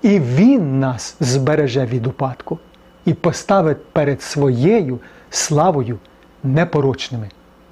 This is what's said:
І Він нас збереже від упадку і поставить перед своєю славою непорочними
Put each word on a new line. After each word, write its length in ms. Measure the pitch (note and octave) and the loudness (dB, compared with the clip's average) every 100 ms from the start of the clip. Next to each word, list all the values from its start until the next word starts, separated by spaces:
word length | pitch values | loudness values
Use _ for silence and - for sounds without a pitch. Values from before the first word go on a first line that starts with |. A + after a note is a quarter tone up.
І 180 | A#3 G3+ | 4 2
Він 600 | B2+ B2+ A3+ C#4 D#3 C3+ | 2 4 6 4 2 0
нас 360 | C3+ B2+ - - | 0 -4 -10 -4
збереже 680 | C#3 C3+ C3 D#3 C#3+ B2 B2+ | 0 0 2 2 0 0 -2
від 220 | B2 A#2+ | -2 -4
упадку 520 | - C3 B2+ - E3 - - - _ - | -4 -6 -6 -12 -12 -12 -20 -20 _ -4
і 80 | |
поставить 720 | D#3 F3+ - - G3 D#3+ C#3+ - | 0 -2 -4 0 2 2 -2 -4
перед 360 | - C#3+ C3+ | -2 0 -2
своєю 800 | - D3 C#3+ A#2+ D3 A#3 D3 B2 - - - | -6 -2 0 2 2 2 0 -6 -12 -20 -12
славою 680 | - - D3 F3 D3+ A2+ A2 - _ - _ | -8 -2 2 2 0 -4 -8 -12 _ -20 _
непорочними 880 | C3+ C#3 F3 D#3 C3+ C3 - A#2+ G#2 - _ _ - | -2 0 0 0 0 -2 -8 -10 -12 -16 _ _ -16